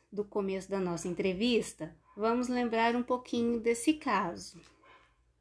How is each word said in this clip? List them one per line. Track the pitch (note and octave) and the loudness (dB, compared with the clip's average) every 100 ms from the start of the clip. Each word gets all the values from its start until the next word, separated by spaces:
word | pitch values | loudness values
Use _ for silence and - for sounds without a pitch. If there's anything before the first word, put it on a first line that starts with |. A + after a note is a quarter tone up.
| _ | _
do | G3 | -6
começo | G#3 G#3+ G3 F#3+ F#3 | -4 -2 -2 -2 -4
da | G3 | -2
nossa | F3+ E3+ F3+ | 0 -2 -4
entrevista, | E3+ F#3+ F3+ A#3+ A3+ - - D#3+ - _ - | -2 -2 0 2 2 0 -6 -12 -12 _ -4
vamos | A3 A#3+ B3 | 0 2 0
lembrar | B3 A#3+ A3+ A#3 A#3+ | 0 0 2 2 2
um | |
pouquinho | A#3+ B3 - A#3+ A#3 A#3 | 0 -2 -2 0 2 2
desse | A3+ A#3 - | 2 2 2
caso. | D#4 C4+ G3 F3 F#3 F3 E3+ - _ - - _ _ _ _ | 2 2 0 0 -4 -12 -18 -20 _ -20 -20 _ _ _ _